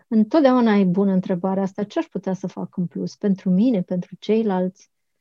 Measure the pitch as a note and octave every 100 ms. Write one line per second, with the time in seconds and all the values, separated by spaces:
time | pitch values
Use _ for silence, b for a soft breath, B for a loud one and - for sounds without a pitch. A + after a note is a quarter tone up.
0 | _ A3 G#3+ E4 C4+ B3+ A3+ G3+ F#3 F3+
1 | G3+ F#3 F#3 F3 F#3+ F#3+ F#3+ G3+ G#3 E4+
2 | D#4+ F#3 G3 F#3 F#3 G3 F#3 - F3 F#3+
3 | F3 - G3+ F#3+ G3 F3+ B3+ G#3 F3+ F3+
4 | - F3+ - A3 A3 F#3 F#3 - _ _
5 | _ _